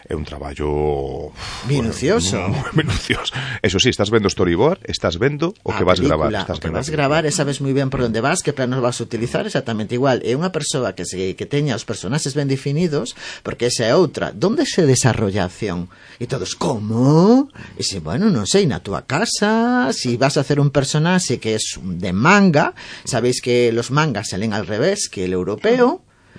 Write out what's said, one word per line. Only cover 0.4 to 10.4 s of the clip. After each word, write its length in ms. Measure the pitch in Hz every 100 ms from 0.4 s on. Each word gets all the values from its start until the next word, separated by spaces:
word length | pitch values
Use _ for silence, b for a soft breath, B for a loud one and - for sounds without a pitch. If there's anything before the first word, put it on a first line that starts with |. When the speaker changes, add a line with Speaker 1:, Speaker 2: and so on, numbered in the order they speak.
| 71 69 73 73 76 69 67 69 76 B B B 120
Speaker 2:
Minucioso. 680 | 143 113 - 143 226 190 -
Speaker 1:
bueno, 160 | - 135
moi 160 | - 156 151
minucioso. 480 | 98 - - - 131 131 117
Eso 180 | 101 92
sí, 100 | 123
estás 200 | - 101
vendo 200 | 113 101
storyboard, 500 | - 90 85 143 196 -
estás 320 | - 95 87
vendo 360 | 131 147 165 -
o 80 | -
Speaker 2:
A 60 | -
Speaker 1:
que 60 |
vas 160 | 90 90
Speaker 2:
película, 180 | 87 78 76
Speaker 1:
gravar, 120 | 101
estás 160 | 90 78
Speaker 2:
o 40 |
que 60 | 82
Speaker 1:
vendo 120 | 92
Speaker 2:
vas 80 | 143
Speaker 1:
a 40 |
película. 160 | 156 139
Speaker 2:
gravar 160 | 156 151
e 60 | 147
sabes 240 | 143 139
moi 120 | 139
ben 160 | 131 135
por 100 | 131
onde 200 | 120 113
vas, 200 | 131 180 156
que 80 |
planos 260 | - 123 131
vas 220 | 120 -
a 40 | 117
utilizar, 380 | 110 123 - 208
exactamente 500 | 135 - 110 101 123
igual. 240 | 135 120
É 100 | -
unha 160 | 131